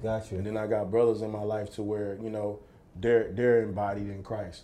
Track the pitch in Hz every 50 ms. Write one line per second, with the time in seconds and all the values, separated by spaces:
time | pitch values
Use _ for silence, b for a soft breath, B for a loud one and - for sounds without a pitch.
0 | 110 110 110 110 107 - 101 92 98 107 110 110 107 107 113 107 101 92 107 117
1 | 120 117 110 107 110 107 107 104 104 107 110 107 104 101 - - 104 104 107 104
2 | 104 101 98 101 113 110 107 107 104 104 104 104 B B B B B B - 90
3 | 92 117 120 113 107 92 92 110 120 123 120 117 110 - 92 104 101 101 101 104
4 | 101 101 98 98 95 - 113 104 98 92 87 -